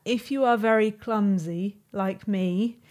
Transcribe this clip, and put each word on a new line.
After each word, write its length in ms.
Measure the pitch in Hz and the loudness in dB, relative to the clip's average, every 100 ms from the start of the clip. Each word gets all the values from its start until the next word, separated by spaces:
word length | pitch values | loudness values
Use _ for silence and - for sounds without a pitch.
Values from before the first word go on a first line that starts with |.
| - | -4
if 260 | 247 - | -4 -2
you 120 | 277 | 0
are 140 | 254 233 | 2 2
very 340 | 226 220 214 | 4 2 2
clumsy, 840 | 214 - 220 202 190 160 170 196 196 _ | -2 -4 0 2 2 -2 -4 -6 -8 _
like 360 | 202 190 196 - | -6 -4 -4 -4
me, 500 | 196 185 180 233 233 _ | -2 0 0 -2 -6 _